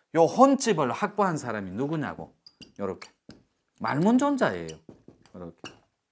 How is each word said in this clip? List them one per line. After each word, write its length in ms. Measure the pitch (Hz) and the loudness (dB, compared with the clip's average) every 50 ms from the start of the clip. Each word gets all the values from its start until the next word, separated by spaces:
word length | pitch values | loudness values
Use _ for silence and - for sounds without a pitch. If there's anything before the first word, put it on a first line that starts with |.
| _ _ - | _ _ 2
요 100 | 160 165 | 4 4
혼집을 640 | 156 160 190 262 277 277 269 - 233 202 160 139 123 | 4 6 6 6 6 6 4 2 0 2 2 2 0
확보한 460 | 117 - 208 190 202 - 202 185 165 | 0 -2 -4 -4 0 0 0 0 0
사람이 340 | 139 - 120 107 107 98 90 | -2 -4 -6 -6 -6 -6 -8
누구냐고. 640 | 90 107 139 147 165 156 131 95 80 82 80 - _ _ _ - - _ - - _ - | -6 -6 -4 -4 -4 -4 -6 -6 -8 -10 -14 -16 _ _ _ -20 -20 _ -20 -20 _ -8
요렇게. 300 | 101 95 92 - - - _ _ _ - - - _ _ _ _ _ _ _ _ | -8 -8 -8 -8 -14 -20 _ _ _ -20 -20 -20 _ _ _ _ _ _ _ _
말문존자예요. 880 | - 113 127 143 175 208 240 254 285 285 285 254 240 139 98 87 82 80 80 - _ - - - _ - - _ _ _ - | -6 -2 0 2 2 4 4 4 2 2 0 0 0 -2 -2 -4 -8 -10 -10 -12 _ -20 -20 -20 _ -20 -20 _ _ _ -18
요렇게. 380 | 92 87 85 - _ - - - _ _ _ _ _ _ _ | -16 -16 -16 -16 _ -20 -20 -20 _ _ _ _ _ _ _